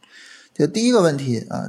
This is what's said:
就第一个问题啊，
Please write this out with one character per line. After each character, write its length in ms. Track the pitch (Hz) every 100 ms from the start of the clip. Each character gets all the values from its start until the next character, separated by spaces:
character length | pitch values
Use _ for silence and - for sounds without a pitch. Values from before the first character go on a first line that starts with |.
| _ - - - _
就 120 | - 151
第 180 | 220
一 80 | 240
个 80 | 240
问 160 | 170 143
题 300 | 135 117 -
啊， 180 | -